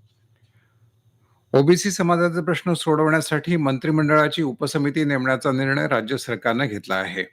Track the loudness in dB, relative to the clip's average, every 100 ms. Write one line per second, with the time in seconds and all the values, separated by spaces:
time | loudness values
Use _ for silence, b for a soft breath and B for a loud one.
0 | _ _ _ _ _ _ _ _ _ _
1 | _ _ _ _ _ 4 4 4 0 -2
2 | 0 2 2 0 -2 -2 -2 -2 0 2
3 | 2 0 0 -4 0 0 0 0 0 0
4 | 4 4 4 0 -4 -4 -4 -2 -2 0
5 | 0 0 0 0 0 0 0 0 0 0
6 | -2 -4 -6 -4 -2 -2 -2 -6 -4 -4
7 | -4 -6 -8